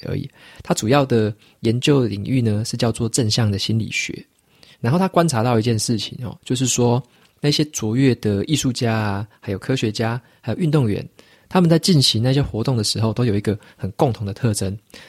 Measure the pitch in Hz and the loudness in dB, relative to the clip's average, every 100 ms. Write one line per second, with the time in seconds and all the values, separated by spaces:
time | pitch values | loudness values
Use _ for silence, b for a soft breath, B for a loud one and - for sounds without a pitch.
0 | - 95 - B B B - 175 107 143 | -8 -8 -8 B B B -4 -2 2 2
1 | 131 117 104 104 b b 113 120 151 143 | 4 2 0 -4 b b -2 0 2 2
2 | 117 101 98 131 113 104 113 120 117 - | 2 -2 -2 0 0 0 -2 -2 -2 -2
3 | 113 - 110 - 107 98 - 110 101 - | -4 -2 0 2 0 0 -2 -2 -2 -6
4 | - - - _ b b b b 113 170 | -6 -10 -16 _ b b b b 0 2
5 | 190 180 170 120 123 117 117 110 - 113 | 2 2 2 2 2 2 2 0 0 -2
6 | - - 123 - - 127 127 - 120 120 | -4 -10 -12 -10 -6 -2 0 2 2 2
7 | - b b b 147 147 151 - 110 120 | -2 b b b -2 0 0 -2 -2 2
8 | 139 117 107 98 - 147 135 117 117 110 | 2 2 0 0 0 0 0 -2 -2 0
9 | 107 98 107 b - 95 - 131 110 107 | -2 -4 -8 b -8 -6 -4 -2 -2 -2
10 | 113 123 b b - 107 165 151 113 92 | -2 -4 b b -8 -2 0 2 2 -2
11 | - _ b b b 185 170 165 180 156 | -6 _ b b b 2 4 4 4 4
12 | - 110 123 139 127 104 113 120 104 - | 4 2 2 2 0 -2 -2 0 -2 -2
13 | 110 107 123 101 104 98 B B 95 - | -2 0 0 0 0 -2 B B -8 0
14 | 143 110 101 98 117 104 98 104 _ B | 0 0 -6 -2 -2 -2 -4 -8 _ B